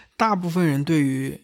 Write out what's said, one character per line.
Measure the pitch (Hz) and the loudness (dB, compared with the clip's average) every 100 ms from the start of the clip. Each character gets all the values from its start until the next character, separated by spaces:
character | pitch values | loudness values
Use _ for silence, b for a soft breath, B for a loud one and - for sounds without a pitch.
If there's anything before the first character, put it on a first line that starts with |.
| B - | B -2
大 | 226 | 0
部 | 202 175 | 0 0
分 | 170 170 | 0 2
人 | 139 | 2
对 | 143 160 | 0 2
于 | 139 135 135 - | 2 -2 -6 -10